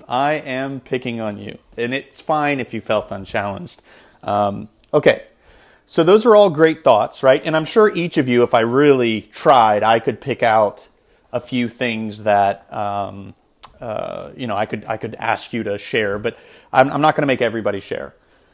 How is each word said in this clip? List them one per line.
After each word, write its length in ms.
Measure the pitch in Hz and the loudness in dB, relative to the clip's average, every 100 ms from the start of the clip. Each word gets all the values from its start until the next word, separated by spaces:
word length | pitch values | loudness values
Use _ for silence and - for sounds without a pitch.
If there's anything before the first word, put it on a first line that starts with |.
| - | -4
I 280 | 127 143 151 | -2 -2 -2
am 440 | 139 131 139 135 | -4 -6 -6 -10
picking 400 | - 127 127 117 | -6 -6 -4 -6
on 180 | 110 104 | -6 -8
you, 200 | 101 - _ - | -12 -16 _ -8
and 180 | 120 | -6
it's 280 | 135 - - | -6 -10 -12
fine 400 | - 151 147 139 | -4 -2 -2 -2
if 120 | 113 | -6
you 60 | 110 | -8
felt 320 | - 117 - | -2 -2 -2
unchallenged. 720 | 101 95 110 101 98 175 - _ - _ _ | -10 -6 -6 -6 -8 -12 -18 _ -20 _ _
Um, 460 | - 101 101 101 107 _ _ | -4 0 0 -4 -12 _ _
okay, 300 | 147 143 - - _ _ _ _ _ _ | 2 2 2 -4 _ _ _ _ _ _
so 200 | - 165 | 0 4
those 200 | 214 240 | 6 6
are 120 | 208 | 6
all 120 | 202 | 4
great 360 | 147 160 156 139 | 4 2 4 4
thoughts, 360 | 107 120 - | 4 2 0
right? 200 | 131 143 | 2 2
And 100 | 170 | 0
I'm 120 | 160 156 | -2 0
sure 280 | 233 214 | 2 2
each 240 | 180 170 - | 2 -2 -2
of 120 | 127 | 2
you, 140 | 120 | 2
if 100 | 120 | 4
I 80 | 120 | 2
really 600 | 113 127 147 131 120 110 | 2 4 4 4 2 -2
tried, 600 | - - 160 131 110 107 | -6 0 4 6 6 4
I 160 | 107 117 | 2 2
could 220 | 127 110 | 0 -6
pick 200 | - 120 | -6 -2
out 460 | 117 110 101 - - _ _ _ _ | 2 4 2 -2 -18 _ _ _ _
a 80 | 123 | -10
few 260 | - 127 117 | -6 -4 -4
things 560 | - 123 110 110 104 | -4 -4 -4 -8 -4
that, 480 | 107 101 98 98 _ | 2 4 2 -2 _
um, 640 | 113 104 101 98 98 101 - _ _ - - | -8 -6 -6 -8 -12 -18 -20 _ _ -20 -14
uh, 500 | 120 107 50 50 - - | -10 -8 -8 -10 -14 -12
you 100 | 123 | -6
know, 80 | 101 | -4
I 100 | 110 | -4
could, 200 | 110 - | -6 -8
I 100 | 110 | -8
could 200 | 113 113 | -10 -6
ask 360 | 113 101 - | -6 -6 -6
you 120 | 117 | -8
to 140 | 101 101 | -6 -8
share, 400 | - 120 104 104 | -6 -4 -2 -4
but 200 | 113 - - - _ | -8 -10 -16 -20 _
I'm, 180 | 131 139 | 2 2
I'm 120 | 135 | 2
not 160 | 156 151 | 0 2
gonna 100 | 143 | 0
make 140 | 127 | 0
everybody 400 | 117 113 101 98 | -2 -2 -4 -6
share. 340 | - - 71 _ _ _ _ | -8 -10 -10 _ _ _ _